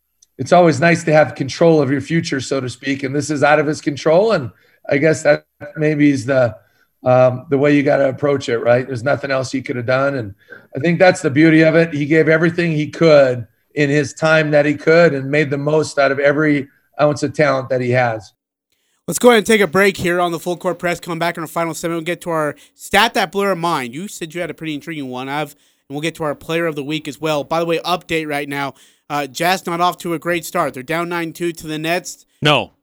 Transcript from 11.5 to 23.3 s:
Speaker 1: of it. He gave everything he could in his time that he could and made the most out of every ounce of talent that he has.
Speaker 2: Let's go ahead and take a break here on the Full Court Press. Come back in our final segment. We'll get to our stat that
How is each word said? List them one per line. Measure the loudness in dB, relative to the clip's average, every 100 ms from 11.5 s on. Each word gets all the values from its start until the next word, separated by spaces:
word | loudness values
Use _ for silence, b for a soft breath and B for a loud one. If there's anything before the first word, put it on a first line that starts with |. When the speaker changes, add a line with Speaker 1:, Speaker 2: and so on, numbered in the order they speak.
| 6
Speaker 1:
of | 6 4
it. | 2
He | -2
gave | 0 2 4
everything | 2 2 0 -2
he | -2 -4
could | 0 6 6 6 0 -8 _ _
in | -2 0
his | 0 -2
time | -2 2 2 2
that | 2 2
he |
could | 0 4 6 6
and | 2 -2
made | 0 0
the | -2
most | 0 0 0 0
out | 2
of | 2
every | 2 2 2 0 -4 _ _ 0
ounce | 0 0
of | -4
talent | 0 0 0 -2
that | -2
he | 0
has. | 0 0 -2 -10 _ _ _ _ _ _ _ -10
Speaker 2:
Let's | 2
go | 4
ahead | 4
and | 4
take | 2
a | 2
break | 2 2 0
here | -2 0
on | -2
the | -4
Full | -6 -6
Court | -6 -4
Press. | -4 -6
Come | -6 -4
back | -4 -4
in |
our | -8
final | -4 -6
segment. | -6 -6 -6
We'll |
get | -6 -8
to | -6
our | -4 -4 -6 b
stat | _ -2 2 2
that | 0 -2